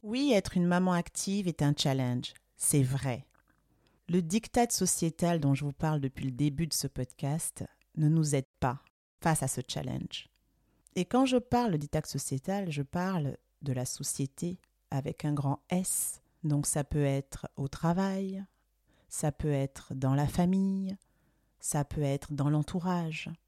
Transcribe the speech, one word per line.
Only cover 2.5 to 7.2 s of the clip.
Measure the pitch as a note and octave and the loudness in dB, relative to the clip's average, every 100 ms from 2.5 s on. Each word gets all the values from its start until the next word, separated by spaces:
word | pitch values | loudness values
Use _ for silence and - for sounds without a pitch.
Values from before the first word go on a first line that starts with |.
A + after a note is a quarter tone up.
| _ | _
c'est | - D3 | 2 4
vrai. | C3 C3 C3 A#2+ - _ _ _ _ _ _ _ - | 4 0 -4 -6 -10 _ _ _ _ _ _ _ -2
Le | F3 | 0
diktat | E3 G#3 - - A#3+ | 2 -2 0 2 2
sociétal | - F#3 - E3 D#3 F3 E3+ | 2 0 0 -2 0 0 2
dont | C#3+ | 2
je | C3+ | 2
vous | C#3+ | 0
parle | C#3 D#3+ D#3 | -2 0 0
depuis | C3+ - C3+ | -2 -4 -6
le | |
début | B2 D3 C#3 E3 | 0 0 0 -4
de | |
ce | - C3+ | -2 -4
podcast | - B2+ - | -6 -8 -6